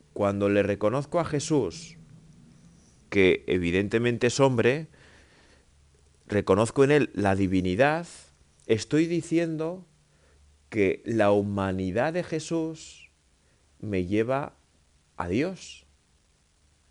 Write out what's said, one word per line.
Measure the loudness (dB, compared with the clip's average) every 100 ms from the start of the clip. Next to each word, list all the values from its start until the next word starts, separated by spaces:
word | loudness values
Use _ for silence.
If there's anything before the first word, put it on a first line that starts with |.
| _
cuando | -2 0 2 2
le | 4
reconozco | 2 0 0 -2 -2 -4
a |
Jesús, | -2 -4 0 0 0 -6 -16 -20 -20 -20 -20 -20 -20 -20 -20 -20 _ _ _
que | 2 4 4 0
evidentemente | -2 0 0 0 0 0 0 -2
es | 2
hombre, | 2 4 2 0 -6 -18 -20 -20 _ _ _ _ _ _ _ _ _ _ -4
reconozco | -4 2 2 2 2
en | 4
Él | 4 2
la | 0 0
divinidad, | 0 0 0 0 2 0 0 -8 -18 -20 _ _ _ -2
estoy | -2 0 0 0
diciendo | -2 -2 -2 -2 -4 -8 -10 -16 _ _ _ _ _ _ _ _
que | 0 0 0 -4
la | 2 4
humanidad | 4 2 -2 -2 -2 -2 -2 -2
de | -4
Jesús | -6 -8 -4 -4 -4 -10 -18 -20 -20 _ _ _ _ _ _ _
me | -6 -4 -2
lleva | -2 0 -4 -6 -14 _ _ _ _ _ -10
a | -4
Dios | -2 -2 -6 -16 -20 _ _ _ _ _ _ _ _ _ _ _